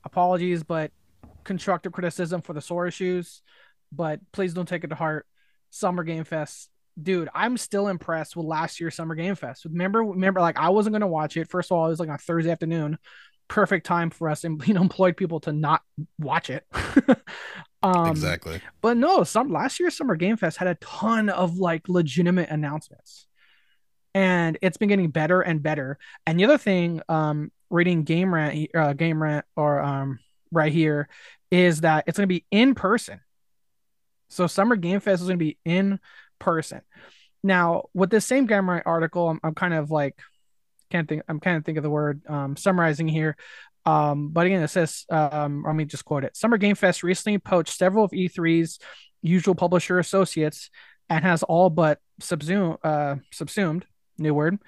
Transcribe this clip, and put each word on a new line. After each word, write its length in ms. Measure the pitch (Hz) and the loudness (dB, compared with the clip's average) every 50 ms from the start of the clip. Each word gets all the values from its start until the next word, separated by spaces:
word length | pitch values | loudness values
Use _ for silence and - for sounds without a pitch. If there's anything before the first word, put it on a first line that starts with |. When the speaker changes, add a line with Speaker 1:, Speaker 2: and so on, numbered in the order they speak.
Speaker 1:
apologies, 600 | - - - 185 180 180 185 175 175 180 175 170 | -14 -4 0 2 2 2 2 2 0 0 -2 -2
but 300 | 156 - 170 160 156 151 - _ _ _ _ _ - - - - | -4 -4 -4 -4 -4 -6 -10 _ _ _ _ _ -20 -20 -20 -16
constructive 500 | - - 190 175 - - 185 165 - - | -10 -8 -8 -4 -2 -2 -2 -2 -4 -8
criticism 480 | 175 - 180 170 - - 180 156 180 175 | -8 -6 -6 -4 -4 -4 -4 -4 -4 -6
for 140 | - - 165 | -6 -4 -6
the 80 | 147 | -6
sore 240 | - - 175 175 175 | -6 -4 -4 -4 -4
issues, 560 | 175 - - 190 180 180 180 175 - - - _ _ _ _ _ _ _ _ _ _ | -4 -4 -4 -2 -2 -2 -2 -4 -8 -14 -20 _ _ _ _ _ _ _ _ _ _
but 280 | - 143 170 156 151 151 - _ | -8 -6 -4 -4 -4 -6 -10 _
please 220 | - - 196 180 165 | -6 -4 -4 -2 -2
don't 120 | 185 180 | -4 -4
take 180 | - 180 165 170 | -4 -6 -6 -6
it 40 | 147 | -8
to 60 | 160 | -6
heart." 320 | - 165 156 156 151 - _ _ _ _ _ _ _ _ _ | -4 -4 -2 -4 -4 -8 _ _ _ _ _ _ _ _ _
Summer 360 | - - 214 185 180 175 165 | -8 -4 -2 -2 -2 -2 -4
Game 200 | 165 165 160 156 | -4 -6 -6 -6
Fest. 460 | - 170 156 151 - - - - - _ _ _ _ _ - | -6 -6 -6 -6 -8 -10 -16 -20 -20 _ _ _ _ _ -8
Dude, 260 | 151 185 190 175 160 - - | -4 -2 -2 -2 -2 -4 -4
I'm 220 | 160 196 233 247 | -2 -2 -2 -2
still 320 | 226 - - - 202 202 202 | -4 -4 -4 -2 -2 0 -2
impressed 480 | 185 165 - - 165 160 151 - - | -4 -4 -6 -6 -6 -6 -6 -8 -8
with 100 | 170 165 | -8 -6
last 320 | 151 160 156 165 160 - - | -4 -4 -4 -4 -6 -6 -8
year's 160 | 170 165 - | -8 -8 -8
Summer 220 | - 165 160 165 | -8 -8 -8 -6
Game 180 | 156 165 190 196 | -6 -4 -4 -6
Fest. 300 | - - 123 127 - - | -6 -8 -12 -12 -14 -12
Remember, 400 | 170 156 170 180 190 202 226 226 | -8 -4 -4 -2 0 0 0 0
remember, 360 | 214 180 185 185 190 190 185 | 0 0 0 0 2 2 2
like, 160 | 170 165 - | 2 2 2
I 120 | - 151 170 | 2 2 4
wasn't 240 | 190 214 208 214 | 4 4 2 2
gonna 160 | 214 214 214 190 | 0 0 0 0
watch 280 | 165 156 156 147 - | -2 -2 -2 -4 -4
it. 140 | 165 160 - | -6 -6 -4
First 220 | - 180 170 - | -4 -4 -2 0
of 40 | 185 | 0
all, 100 | 170 165 | 0 2
it 20 | 160 | 0
was, 100 | 165 156 | 0 -2
like, 100 | 175 156 | -4 -6
on 100 | 143 - | -8 -8
Thursday 340 | - - 170 165 160 165 | -6 -2 -2 0 0 0
afternoon, 460 | 170 165 170 160 165 165 151 147 160 - _ - - - - - _ _ _ - | -2 -2 -2 -2 -2 -2 -2 -4 -6 -8 _ -16 -20 -20 -20 -20 _ _ _ -4
perfect 360 | - 214 202 - 202 175 - | 0 0 2 2 0 -2 -2
time 260 | - 185 170 170 165 | -2 -2 0 -2 -2
for 180 | - - 165 156 | -4 -4 -4 -4
us, 160 | 151 - - | -4 -4 -6
em-, 160 | 165 156 151 | -6 -8 -2
<laughs> 20 | 127 | 0
you 100 | 156 214 | 0 2
know, 80 | 175 | 4
employed 340 | 185 180 - - 190 180 175 | 2 2 4 4 4 4 4
people 240 | - 190 160 170 156 | 2 -2 -4 -4 -6
to 120 | - 165 | -6 -4
not 300 | 151 151 156 143 156 156 - _ _ - 156 - _ - | -4 -2 0 0 0 0 -2 _ _ -14 -14 -12 _ -8
watch 300 | 151 131 - 165 - - | -6 -2 -2 -2 -2 -4
it. 140 | - - - _ | -6 -10 -10 _
<laughs> 480 | - - - - - 269 - - 240 - - - - - - - - - - - _ _ | -8 -6 -6 0 2 2 4 4 2 2 -2 -8 -16 -16 -16 -16 -16 -18 -18 -20 _ _
Um, 240 | - 190 185 175 170 | 0 2 2 4 2
Speaker 2:
Exactly. 560 | 165 160 156 151 90 87 85 - 82 80 90 - - - _ | 2 0 0 0 -2 -2 -4 -6 -8 -10 -10 -12 -16 -8 _
Speaker 1:
but 160 | - 226 240 | 0 0 2
no, 280 | 233 254 330 392 349 180 | 2 4 4 4 4 2
some, 280 | - - 214 254 285 | 2 2 0 0 0
last 280 | 175 147 202 269 - - | -2 -2 -4 -4 -2 -2
year's 160 | 359 349 - | -2 -2 -2
Summer 180 | - 320 254 185 | -2 -2 -2 0
Game 220 | 160 165 196 226 | 0 0 0 0
Fest 200 | 214 - 160 - | 0 -2 -4 -2
had 120 | - 185 180 | -2 -2 -2
a 80 | 175 | -2
ton 520 | - - - - - 202 220 226 220 214 208 | -4 -8 -12 -8 -4 -2 0 0 0 0 0
of, 300 | 190 - 185 175 170 185 | 0 0 -2 -2 -2 -2
like, 300 | 190 175 165 165 - - | -2 -2 -2 -2 -2 0
legitimate 600 | 180 180 170 143 127 165 175 175 180 180 165 - | 0 0 0 0 0 2 2 2 2 2 0 0
announcements, 800 | 156 151 147 139 147 156 - - - - _ - - - - _ _ _ _ _ _ _ _ _ _ _ _ _ _ _ _ _ - | -2 -4 -4 -4 -6 -8 -10 -14 -20 -20 _ -20 -20 -20 -20 _ _ _ _ _ _ _ _ _ _ _ _ _ _ _ _ _ 0
and 420 | 196 190 185 180 175 170 165 160 - | 2 2 4 4 2 2 0 0 0
it's 140 | - 185 - | -2 -2 0
been 120 | - 220 202 | 0 2 2
getting 220 | 208 196 180 160 | 4 4 2 2
better 300 | - 160 156 156 180 185 | 0 0 2 2 2 2
and 200 | - 180 165 151 | 2 2 0 -2
better. 380 | 143 151 156 147 131 131 143 - - - - - _ 160 | -2 -2 -2 -2 -4 -6 -8 -10 -14 -20 -20 -6 _ 0
And 100 | 165 175 | 2 4
the 60 | 196 | 6
other 140 | 240 302 277 | 6 6 4
thing, 440 | - 214 190 180 175 170 170 156 - - | 4 2 2 2 2 0 -2 -4 -4 -2
um, 420 | 165 156 156 151 151 151 151 - - _ _ - | 0 0 0 0 -2 -2 -6 -8 -12 _ _ -2
reading 340 | - 170 175 180 175 165 151 | 0 2 4 4 2 2 2
Game 280 | 143 160 170 185 190 | 0 0 0 2 2
Rant, 380 | 175 160 151 147 139 151 156 - | 0 0 0 -2 -2 -4 -4 -2
uh, 200 | - 170 156 143 | 0 0 2 2
Game 280 | 143 139 165 165 160 156 | 0 0 0 -2 0 0
Rant, 240 | 156 151 151 147 - _ _ | -2 -2 -2 -4 -6 _ _
or, 260 | - 151 147 147 143 | -2 0 0 0 0
um, 380 | 147 143 139 135 135 135 131 110 _ _ _ _ _ _ | -2 -2 -4 -4 -4 -6 -8 -10 _ _ _ _ _ _
right 200 | 165 165 156 156 | 0 0 0 2
here, 360 | 151 165 160 156 147 147 147 - - - - - - _ _ _ | 2 2 2 2 0 -2 -4 -6 -12 -20 -20 -20 -20 _ _ _
is 300 | 180 180 180 180 165 151 | 4 4 6 4 4 4
that 240 | 165 160 156 156 - | 2 2 2 2 0
it's 100 | - 160 | 0 -2
gonna 120 | - 202 185 | 0 0 0
be 180 | 185 170 - _ | 0 -2 -2 _
in 240 | - 208 240 269 262 | 2 4 4 4 4
person. 420 | - - 185 220 233 - - 151 143 - _ _ _ _ _ _ _ _ _ _ _ _ _ _ _ _ _ _ _ _ _ | 2 0 0 0 0 -2 -6 -14 -18 -20 _ _ _ _ _ _ _ _ _ _ _ _ _ _ _ _ _ _ _ _ _
So 180 | - - 180 | -4 -2 -2
Summer 300 | 165 - - 196 233 247 | 0 2 2 2 4 2
Game 240 | 202 165 170 190 202 | 2 0 0 0 0
Fest 220 | - 208 190 170 | 2 2 0 2
is 40 | 180 | 0
gonna 100 | 185 185 | -2 -2
be 220 | 175 160 156 - - - | 0 -2 -2 -4 -4 -2
in 340 | 165 170 185 196 196 196 190 _ - - - - _ _ - | 0 0 2 2 0 0 -4 _ -14 -20 -20 -20 _ _ -4
person. 400 | - 196 165 160 151 - - - - _ _ - - - - _ _ _ _ _ | -2 0 0 0 -2 -6 -10 -16 -18 _ _ -20 -20 -20 -20 _ _ _ _ _
Now, 420 | - 196 185 180 175 170 170 - - - - | 0 2 4 4 4 2 2 0 -4 -4 0
with 160 | 180 190 185 | 0 2 4
this 140 | 226 214 - | 2 2 2
same 220 | - 254 277 269 | 2 2 2 2
Game 220 | 214 220 202 190 180 | 4 2 2 2 2
Rant 180 | 180 170 - | 0 0 0
article, 420 | - 165 165 165 160 - 175 175 165 | 0 0 0 0 0 0 0 0 0
I'm, 120 | 160 160 - | 0 -2 -4
I'm 100 | 160 156 | -6 -4
kind 200 | - 185 175 170 | -2 -2 0 0
of, 160 | 156 147 147 | 0 0 0
like, 280 | 156 151 143 139 - - - - _ _ _ _ _ _ _ _ _ _ _ - | 0 0 0 -2 -4 -10 -18 -20 _ _ _ _ _ _ _ _ _ _ _ -4
can't 180 | - 175 156 147 | -2 -2 -2 -2
think, 140 | 156 151 - - | -4 -6 -6 -6
I'm 100 | 160 151 | -6 -4
kind 200 | - 185 175 160 | -2 0 0 0
of 60 | 151 | -2
think 100 | - 160 | -4 -4
of 80 | 156 147 | -4 -2
the 60 | 151 | -2
word, 320 | 151 147 147 147 143 151 - - | 0 0 0 -2 -4 -6 -8 -8
um, 280 | 151 143 139 139 139 | -6 -4 -4 -4 -6
summarizing 520 | - - 196 190 180 165 160 147 139 165 160 | -2 0 2 2 4 2 2 0 0 -2 -2
here. 280 | 156 160 156 156 147 - - - - - - - _ _ - | 0 0 0 -2 -4 -6 -12 -20 -20 -20 -20 -20 _ _ 0
Um, 420 | 165 156 151 151 147 147 147 147 147 | 2 2 4 4 2 0 -2 -4 -2
but 160 | 160 165 175 | 0 2 2
again, 160 | 185 196 185 | 2 2 0
it 60 | 156 - | 0 0
says, 360 | - 190 165 151 - - - - | 0 0 0 0 -4 -8 -8 -2
um, 520 | 170 156 151 143 151 151 147 143 143 143 - | 0 0 0 0 0 -2 -4 -4 -4 -4 -4
let 100 | 156 156 | -2 -2
me 100 | 156 156 | -2 -2
just 200 | 147 - 139 - | -4 -8 -10 -6
quote 200 | - 156 143 135 | -4 -4 -4 -4
it. 120 | - - | -6 -4
"Summer 200 | - - 226 233 | -2 0 2 2
Game 180 | 202 190 208 202 | 2 2 2 2
Fest 280 | - - 185 214 - | 4 2 2 2 2
recently 360 | - 175 185 - - 214 208 196 | 0 -2 -2 -2 -2 -2 -2 -2
poached 380 | - - 196 175 160 - - | 0 0 2 2 2 0 -2
several 280 | - 180 185 190 220 214 | 0 2 2 4 4 2
of 100 | 185 - | 2 0
E 140 | 185 185 170 | -2 -4 -2
three's 500 | - 185 165 165 165 165 165 160 - - - - - - - _ _ _ | -2 0 0 2 2 2 2 0 -4 -12 -20 -20 -20 -20 -20 _ _ _
usual 340 | - 160 180 180 160 196 180 | 0 2 2 4 4 2 2
publisher 440 | - 180 175 180 175 - - 180 180 | 2 2 2 2 2 2 2 0 0
associates 720 | 175 - - 196 190 - - 160 151 151 - - - - _ - - - _ _ _ - | 0 2 2 0 0 0 0 -2 -2 -2 -4 -6 -14 -20 _ -20 -20 -20 _ _ _ -4
and 120 | 170 160 | 0 2
has 200 | 170 185 175 156 | 2 2 2 2
all 260 | - - 160 170 185 185 | 0 2 4 4 4 4
but 300 | 156 170 165 151 147 - _ _ _ - | 4 4 4 2 2 0 _ _ _ -16
subsume-, 580 | - - 180 151 143 160 190 208 190 165 160 - | -8 -6 -6 -4 -2 -2 0 0 0 0 -2 -2
uh, 340 | - 156 151 147 147 143 139 139 - _ | -2 -2 0 0 -2 -2 -4 -6 -10 _
subsumed," 540 | - - 160 147 - 214 196 165 151 180 - _ _ _ _ _ _ - | -12 -12 -12 -6 -4 -2 -2 0 -2 -4 -6 _ _ _ _ _ _ -2
new 140 | 156 156 | 0 0
word, 260 | 147 147 151 165 196 202 _ | 2 2 2 2 0 -2 _